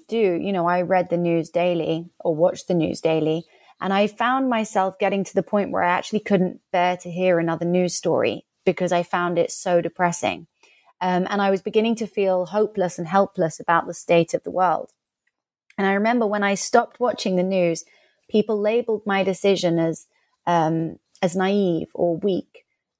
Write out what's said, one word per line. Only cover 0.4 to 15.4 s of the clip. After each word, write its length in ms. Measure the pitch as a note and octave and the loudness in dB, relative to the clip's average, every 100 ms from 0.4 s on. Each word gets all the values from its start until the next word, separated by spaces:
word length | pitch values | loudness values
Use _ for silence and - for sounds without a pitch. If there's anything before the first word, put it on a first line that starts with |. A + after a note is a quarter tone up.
| G3+ | -2
know, 140 | F#3+ E3+ | 0 0
I 160 | F3+ | 0
read 260 | F3 F#3 F3+ | 2 0 0
the 80 | F3 | 0
news 340 | F3 E3+ D#3+ | 0 0 -2
daily 560 | E3+ F3+ E3+ D#3 E3 E3+ _ | -2 0 0 -2 -4 -6 _
or 160 | F3+ | -2
watched 320 | D3+ F3 F#3 - | 2 2 0 -2
the 80 | |
news 260 | F3 D#3+ - | 0 0 0
daily, 440 | D#3+ D#3+ D#3 D#3+ - _ _ - | 0 2 0 -2 -6 _ _ -10
and 120 | F#3+ | -2
I 160 | G3 G#3 | 0 0
found 420 | G#3 A#3+ C4 C4 | 0 -2 0 0
myself 480 | A3+ G#3+ G3+ F#3+ F#3+ | -2 -2 0 -2 0
getting 240 | G3 G3 | -2 0
to 120 | F3+ | -2
the 100 | G3 | -2
point 260 | - G#3 F#3+ | 0 -2 -2
where 140 | F#3+ | 0
I 80 | F3 | 0
actually 280 | F3+ - G#3+ | 0 -2 -4
couldn't 400 | - G3 F3+ - - | 0 2 2 -4 -4
bear 240 | F3+ F3+ F3+ | 0 0 -2
to 140 | F3+ | -6
hear 260 | E3+ F#3 E3+ | -2 2 2
another 260 | E3 E3 | 0 -2
news 300 | E3+ F3+ F3+ | 0 2 2
story 480 | - F3+ C3 A2+ C3+ _ _ | 0 0 2 0 -2 _ _
because 260 | - F3+ F3+ | -2 0 0
I 140 | F3 | 0
found 340 | F3 F3+ F3 E3+ | 0 -2 0 0
it 140 | - | -2
so 280 | - F#3 F3 | -2 0 0
depressing. 680 | E3 - F3 E3 G2+ F2 E3 _ _ _ _ - | 0 -2 -2 0 -4 -4 -12 _ _ _ _ -6
Um, 280 | F#3 F3+ F#3 | -2 0 0
and 100 | G#3 | 0
I 120 | G3 | 0
was 100 | G3 | 0
beginning 320 | G#3 A3 A3+ A3+ | 0 0 0 -2
to 100 | G#3+ | -4
feel 380 | - F#3+ F#3 E3+ | -2 0 0 0
hopeless 520 | G#3 G#3 G3+ F3+ - | 0 -2 0 -2 -2
and 80 | D#3+ | 0
helpless 540 | F#3+ G3 - D#3+ - | 2 2 0 -2 -2
about 260 | - E3+ E3 | 0 0 0
the 80 | |
state 400 | E3+ - E3+ E3 | -8 2 4 4
of 80 | - | -2
the 80 | F3 | -4
world. 400 | F3 F3+ D#3+ - _ _ _ _ _ | 0 0 0 -4 _ _ _ _ _